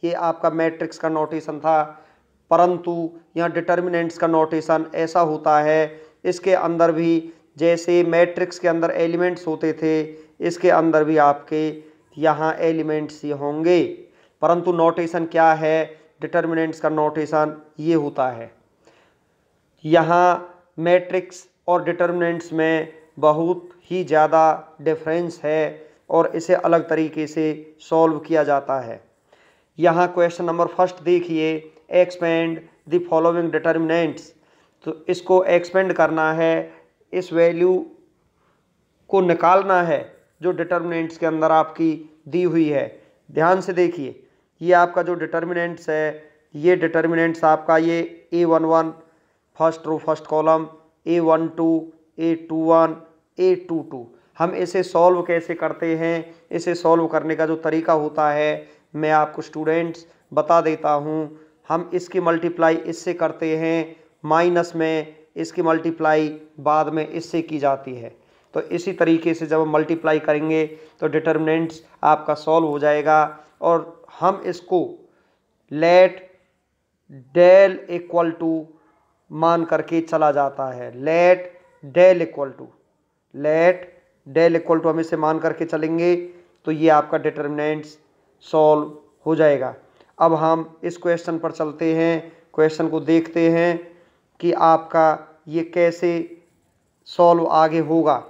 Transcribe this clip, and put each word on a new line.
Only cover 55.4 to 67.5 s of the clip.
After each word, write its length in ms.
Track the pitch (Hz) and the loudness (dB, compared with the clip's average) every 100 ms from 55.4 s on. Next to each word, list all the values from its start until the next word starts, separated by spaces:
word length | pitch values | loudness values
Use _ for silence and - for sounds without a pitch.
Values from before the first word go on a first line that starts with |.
| 165 165 | -4 -6
करते 400 | 160 156 165 160 | -6 -4 -4 -2
हैं, 400 | 165 165 165 - _ | -2 -4 -6 -20 _
इसे 240 | - 165 170 | -6 -4 -2
सॉल्व 320 | 165 165 160 | 2 2 2
करने 280 | 156 151 156 | -2 -2 -2
का 100 | 160 | -2
जो 100 | 160 | -2
तरीका 360 | 160 160 160 160 | -2 -2 0 0
होता 340 | 151 151 151 | 0 0 0
है 500 | 147 151 151 151 _ _ | 0 -2 -2 -10 _ _
मैं 180 | 151 156 | -6 2
आपको 300 | 156 151 - | 2 2 -4
स्टूडेंट्स 640 | 160 156 156 165 165 165 - _ _ | -12 -6 -2 -2 -2 -8 -18 _ _
बता 280 | 143 156 170 | -4 2 2
देता 300 | 160 156 147 | 2 -2 -2
हूँ। 440 | 147 147 156 151 156 _ _ _ | -2 -2 -6 -8 -12 _ _ _
हम 200 | 160 175 | -6 -4
इसकी 260 | 180 175 190 | -8 -6 -2
मल्टीप्लाई 560 | 170 165 170 170 165 165 | 0 0 -2 2 2 2
इससे 380 | 170 165 - | -4 -8 -8
करते 420 | 175 160 160 160 156 | -4 -4 -4 -4 -2
हैं, 380 | 165 165 160 160 _ _ | -2 -2 -4 -12 _ _
माइनस 480 | 151 160 175 175 170 165 | 0 2 2 0 -2 -2
में 400 | 160 160 151 - _ - | -2 -2 -6 -16 _ -12
इसकी 260 | 165 - | -10 -4
मल्टीप्लाई 680 | 165 160 165 160 156 156 156 156 - - | 0 0 -2 -2 0 0 0 -6 -18 -6
बाद 300 | 143 151 151 | -2 0 0
में 140 | 156 151 | -4 -6
इससे 340 | 170 165 170 | -8 -6 -6
की 180 | 165 | -6